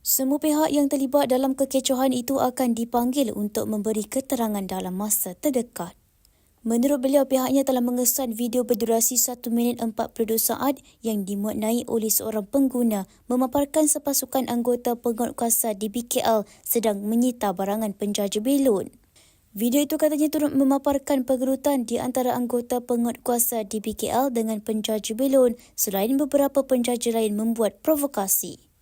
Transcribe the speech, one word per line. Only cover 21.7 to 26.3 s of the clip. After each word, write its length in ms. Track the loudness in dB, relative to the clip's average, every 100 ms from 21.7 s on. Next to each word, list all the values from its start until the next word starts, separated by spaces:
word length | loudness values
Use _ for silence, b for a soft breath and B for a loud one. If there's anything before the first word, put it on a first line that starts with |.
| 0
di 160 | 0 -4
antara 320 | -2 0 0
anggota 480 | 0 -2 -2 -2 -4
penguatkuasa 880 | -2 0 0 -2 -2 0 0 -4 -4
D 160 | -6
B 160 | -6 -6
K 160 | -2
L 160 | 0 0
dengan 320 | -2 -4 -6
penjaja 560 | -4 -6 -4 -4 -6 -2
belon 400 | 2 4 4 0 B
selain 400 | -6 -4 0 0
beberapa 480 | 0 2